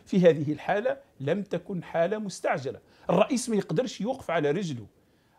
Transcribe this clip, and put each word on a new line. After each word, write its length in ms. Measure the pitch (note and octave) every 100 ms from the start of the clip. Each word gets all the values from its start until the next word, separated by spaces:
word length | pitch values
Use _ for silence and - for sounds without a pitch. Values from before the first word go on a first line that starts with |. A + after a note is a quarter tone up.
| -
في 140 | G3
هذه 320 | F3 D#3 C#3+
الحالة 460 | C#3+ - G3 B3+ - - -
لم 240 | C3+ G3
تكن 400 | F#3+ F3 - F#3
حالة 340 | - E3 E3+ G#3+
مستعجلة. 600 | G#3 - C#4+ F#3+ B2+ G#2 - _ -
الرئيس 400 | F3+ - A#3+ -
ما 60 | G#3+
يقدرش 460 | - E3 B3+ -
يوقف 300 | G#3 C4 -
على 200 | E3+ D3
رجله، 340 | D#3 F3+ B2 G2+ _ _ _ _